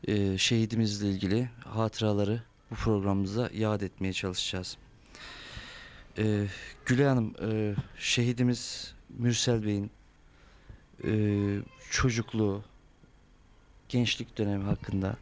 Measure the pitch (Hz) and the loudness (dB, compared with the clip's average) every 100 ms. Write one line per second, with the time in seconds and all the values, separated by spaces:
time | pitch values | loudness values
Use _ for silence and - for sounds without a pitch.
0 | - 104 98 95 - 117 110 113 110 104 | 0 2 2 2 2 2 2 2 2 2
1 | 101 95 95 107 123 - - 110 110 - | 0 0 2 2 0 -6 -8 -2 -2 0
2 | 107 104 101 117 - _ _ 110 113 104 | 2 2 2 0 -6 _ _ -4 2 2
3 | 101 98 95 107 120 104 110 104 98 - | 4 2 0 -2 -4 0 0 0 -2 -4
4 | 95 90 95 92 - 92 92 - - - | -4 -2 -4 -4 -4 -4 -6 -12 -18 -20
5 | - - - - - - - - - - | -20 -20 -18 -16 -16 -16 -16 -18 -18 -20
6 | - - 107 104 101 - - - - 127 | -14 0 2 2 0 -6 -14 -12 0 4
7 | 139 127 110 - 104 110 107 101 - - | 6 4 2 -2 -2 0 0 -2 -6 -8
8 | - - 120 120 123 120 - - - - | -2 2 2 2 2 2 -4 -10 -12 -16
9 | - - 120 113 - 117 107 101 104 - | -18 -2 0 2 2 2 2 0 -2 -10
10 | - - - - - - - - - - | -20 -20 -20 -20 -20 -20 -20 -20 -20 -6
11 | - 107 104 101 101 101 - - - - | 0 2 2 2 0 -2 -6 -16 -6 2
12 | 131 113 110 110 107 98 107 - - _ | 2 2 -2 0 2 0 -8 -20 -20 _
13 | - - - - - - - - - 123 | -20 -20 -20 -20 -20 -20 -20 -20 -2 0
14 | 113 - 117 - 104 101 101 104 - 98 | 2 0 -6 -2 0 0 0 -2 -2 -2
15 | 95 107 | 0 -4